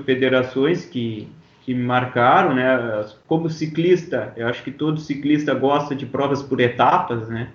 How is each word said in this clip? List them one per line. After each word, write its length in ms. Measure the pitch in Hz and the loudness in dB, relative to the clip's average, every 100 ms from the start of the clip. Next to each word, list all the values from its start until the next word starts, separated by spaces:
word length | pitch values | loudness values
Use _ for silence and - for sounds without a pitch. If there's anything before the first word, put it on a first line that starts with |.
| - | -2
federações 800 | 127 131 127 123 135 147 180 - | 2 2 2 2 0 0 0 -4
que, 420 | 127 113 107 - - _ _ | -6 -6 -6 -12 -18 _ _
que 100 | - | -6
me 100 | 123 | -4
marcaram, 720 | 123 123 123 120 123 175 185 127 | 0 0 0 2 4 4 4 2
né? 500 | 131 127 117 107 107 - - | 2 2 0 -4 -6 -10 -4
Como 200 | 160 160 | -2 -2
ciclista, 840 | - 156 165 180 175 - 123 110 117 | -4 -4 0 2 2 0 -6 -6 -6
eu 120 | 117 | -4
acho 160 | - | -4
que 80 | 135 | -8
todo 280 | - 156 156 | -4 -2 -2
ciclista 540 | - 135 147 147 147 | -6 -4 0 2 2
gosta 400 | 123 135 143 - 127 | 0 2 2 0 -6
de 100 | 117 | -4
provas 360 | 139 139 131 | -2 0 -2
por 180 | - 123 | -2 2
etapas, 720 | 120 - 127 175 - 117 110 | 2 4 4 4 0 -4 -6
né? 200 | 113 127 | -8 -8